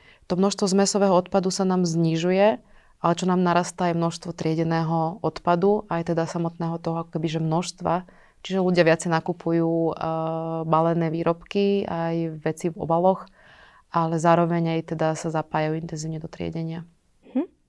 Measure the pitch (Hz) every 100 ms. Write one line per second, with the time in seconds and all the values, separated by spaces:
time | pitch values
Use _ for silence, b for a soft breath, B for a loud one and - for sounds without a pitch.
0 | b b - 180 196 - 202 196 196 202
1 | 196 180 180 196 185 185 185 185 175 165
2 | 165 160 180 185 208 240 b b b _
3 | 170 170 185 185 180 175 170 - 175 170
4 | 170 170 175 165 160 160 165 165 160 165
5 | 160 - 160 - 175 175 196 208 - 170
6 | 170 165 165 170 170 170 165 165 165 165
7 | 165 160 165 160 160 165 180 - 170 175
8 | 180 b b _ - 190 185 175 165 170
9 | 175 160 170 170 165 165 165 165 160 -
10 | 160 160 160 160 165 165 160 160 165 170
11 | 165 165 165 170 - 202 202 196 - 165
12 | 165 165 165 156 160 160 175 185 151 165
13 | 185 185 - b b b b b _ 170
14 | 165 165 170 170 170 170 165 160 165 160
15 | 160 156 165 156 151 156 156 160 165 156
16 | 160 156 165 - 170 165 160 165 170 _
17 | _ _ - 254 349 _